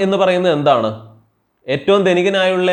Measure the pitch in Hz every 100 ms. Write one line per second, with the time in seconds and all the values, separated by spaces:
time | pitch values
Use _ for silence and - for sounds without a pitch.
0 | 196 196 185 180 180 151 143 127 110 110
1 | - - _ _ _ _ - 139 - 202
2 | 190 180 180 196 185 185 180